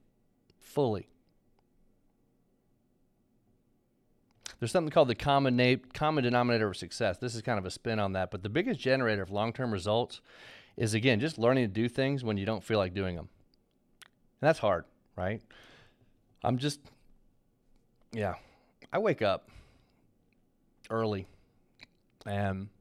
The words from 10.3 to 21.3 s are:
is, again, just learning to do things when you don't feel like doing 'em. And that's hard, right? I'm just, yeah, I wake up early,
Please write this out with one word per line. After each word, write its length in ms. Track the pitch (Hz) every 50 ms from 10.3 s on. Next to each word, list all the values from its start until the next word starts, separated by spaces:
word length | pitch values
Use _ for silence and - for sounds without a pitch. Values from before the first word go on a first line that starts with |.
| - - - - - - - - _ -
is, 160 | 117 107 107
again, 260 | 110 113 135 120 101
just 160 | 127 160 156
learning 280 | - 113 120 131 135 120
to 40 | 104 95
do 160 | 110 117 120
things 340 | - - 135 135 143 135 123
when 140 | 110 107 98
you 80 | 98
don't 180 | 107 113 98 -
feel 140 | - 113 104
like 160 | 95 92 87
doing 240 | 101 95 92 87 82
'em. 100 | 82 - _ _ _ _ _ _ _ _ _ _ _ _ _ - - - _ _ _ _ _ _
And 80 | - 151
that's 120 | 160 -
hard, 240 | - 104 92 85 78 - _ _ _ _ _
right? 280 | - 90 95 110 110 - - - - - - - - - - _ _ _ _ _ _ _ _ _ _
I'm 140 | - - 127
just, 240 | 120 135 147 143 - - - - _ _ - - _ _ _ _ _ _ _ _ _ _ _ _ _ _ _ _ _ _ _
yeah, 240 | - 113 101 92 85 - - - _ _ _ _ _ _ - -
I 60 | - 175
wake 220 | 220 208 147 -
up 300 | 113 98 92 - - - - - - - - _ _ _ _ _ _ _ _ _ _ _ _ _ _ _ _ _ _ _ _ _ - -
early, 380 | 113 113 113 107 104 98 98 -